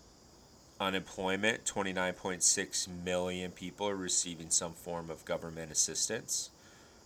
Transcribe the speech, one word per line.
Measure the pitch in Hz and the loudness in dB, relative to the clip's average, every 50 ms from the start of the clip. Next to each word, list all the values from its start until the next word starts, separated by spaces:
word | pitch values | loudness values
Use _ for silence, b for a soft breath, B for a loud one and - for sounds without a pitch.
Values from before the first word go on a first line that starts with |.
| - - - - - - - - - - - - - - - - | -20 -20 -20 -20 -20 -20 -20 -20 -20 -20 -20 -20 -20 -14 -4 0
unemployment, | 101 95 92 95 87 - - - 95 92 95 98 104 110 117 123 - | 0 2 2 2 0 -4 -4 -2 0 2 2 4 4 4 4 2 0
twenty-nine | - - 110 98 95 92 92 92 92 90 | -2 0 0 0 0 2 2 2 2 0
point | - - 98 90 87 - | 0 -2 -4 0 2 4
six | - - 104 92 87 - - - 92 | 4 4 4 2 0 -2 -4 -4 -4
million | 90 87 87 92 90 90 90 90 92 90 90 90 | -6 -4 0 2 2 2 2 2 0 -2 -2 -4
people | 92 - 92 90 90 - 101 104 | -6 -6 -8 -8 -4 0 0 0
are | 101 | 0
receiving | 95 92 90 87 - - 90 85 80 82 82 | 0 0 0 2 2 2 0 -2 -6 -2 2
some | - - 90 85 82 | 2 2 2 0 -4
form | - - 87 87 85 82 82 | -8 -8 -6 -4 -4 -4 -6
of | 78 76 - | -8 -6 -4
government | - 85 80 85 85 80 80 82 78 | -2 -2 -2 -2 -4 -6 -6 -8 -4
assistance. | 76 - - - 82 - - - 110 127 131 - - - - - - B B B B B B B B B B | 0 0 0 0 0 0 0 0 -2 -2 -4 -4 -4 -4 -4 -6 -10 B B B B B B B B B B